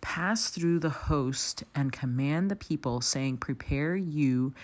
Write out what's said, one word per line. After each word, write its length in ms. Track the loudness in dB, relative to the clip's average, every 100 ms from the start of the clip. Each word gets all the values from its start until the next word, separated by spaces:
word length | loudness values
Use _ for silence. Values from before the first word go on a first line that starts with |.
"Pass 480 | -8 -2 0 0 -2
through 300 | 0 2 2
the 100 | 0
host 760 | 0 0 2 2 -2 -4 -6 -4 -2
and 160 | 0
command 580 | 0 -2 0 2 2 0
the 60 | 0
people, 460 | -2 -2 0 0
saying, 360 | 0 0 -2 -2
'Prepare 580 | -4 -6 -2 0 0 0
you 600 | 0 2 4 4 2 -2